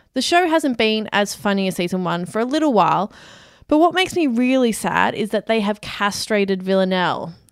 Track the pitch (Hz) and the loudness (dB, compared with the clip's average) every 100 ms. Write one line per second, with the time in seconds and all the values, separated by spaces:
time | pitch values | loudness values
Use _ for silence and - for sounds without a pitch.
0 | _ 262 - 349 359 320 302 233 220 220 | _ -6 0 2 4 2 0 0 0 0
1 | 208 202 202 - 208 196 190 175 175 185 | -2 -2 -2 -2 -2 0 0 -2 -2 -2
2 | 175 170 180 214 247 302 302 214 160 156 | -2 -4 -4 -4 -2 0 2 4 2 2
3 | 196 - - - - _ - 302 339 349 | -2 -8 -20 -20 -20 _ 0 4 4 2
4 | 370 359 294 233 254 262 240 202 180 - | 0 0 0 2 2 2 2 0 -2 0
5 | 202 - 208 214 - 226 202 208 - - | 0 0 -2 -4 -2 -2 0 -4 -8 -4
6 | 202 - - 214 196 190 185 190 190 185 | -4 -4 -2 0 0 -2 0 0 2 0
7 | 170 - 151 - _ | 0 -2 -6 -12 _